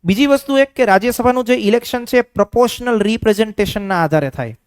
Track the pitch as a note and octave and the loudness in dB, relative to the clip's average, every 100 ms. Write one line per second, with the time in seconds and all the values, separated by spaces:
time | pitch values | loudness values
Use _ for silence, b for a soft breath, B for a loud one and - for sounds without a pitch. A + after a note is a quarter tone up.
0 | E3+ G3 C#4+ C#4 - C4+ C4+ - A#3 F#3+ | -2 0 2 2 2 0 0 0 2 2
1 | A#3 A#3+ A#3+ B3 A#3 B3 G#3 A#3 - B3 | 2 0 0 0 0 0 2 0 -2 -8
2 | A#3+ B3 A#3+ - G3+ A#3 B3 - B3 A3+ | -2 -2 -2 -2 -2 2 0 0 -4 -2
3 | G3+ A3+ A3 G3+ A3 G#3 G3+ G#3 G3 F3+ | 0 0 0 0 -2 -2 -4 -4 -4 0
4 | E3 D#3 C#3 - A#2 A2+ | 2 0 -2 -6 -10 -12